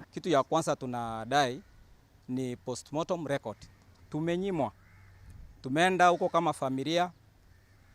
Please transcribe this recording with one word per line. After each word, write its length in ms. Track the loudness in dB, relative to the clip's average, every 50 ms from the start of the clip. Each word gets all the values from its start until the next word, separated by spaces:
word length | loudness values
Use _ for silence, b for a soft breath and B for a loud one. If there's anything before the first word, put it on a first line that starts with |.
| -4 -10 -14
Kitu 140 | -8 -2 2
ya 140 | 2 2
kwanza 340 | 4 2 0 0 0 0 -2
tunadai 840 | -4 -4 -6 -6 -4 -4 -6 -6 -8 -4 2 2 4 4 2 0 -6 -12 -16 -20 -20 -20 -20 -20 -20 _ _ -20 -20 -10 -6
ni 280 | -4 -4 -4 -4 -6
postmortem 680 | -6 -6 -8 -8 -8 -8 -6 -4 -4 -2 -2 -4 -4 -2
record. 300 | -2 -4 -4 -4 -6 -10 -10 -16 -20 -20 -20 -20 -20 -20 -20 -16 -8
Tumenyimwa. 640 | -6 -4 -2 -2 -2 -2 -2 -2 0 0 -2 -2 -4 -10 -20 -20 -20 -20 -20 -20 -20 -20 -20 -20 -18 -18 -18 -18 -20 -12
Tumeenda 460 | -8 -2 2 2 4 4 6 6 6 6
huko 200 | 6 4 0 0
kama 240 | 2 2 2 2
familia. 580 | 0 0 -2 -2 -2 -2 -2 0 2 2 0 0 -4 -12 -20 -20 _ -20 -20 -20 -20 -20 -20 -20 -20 -20 -20 -20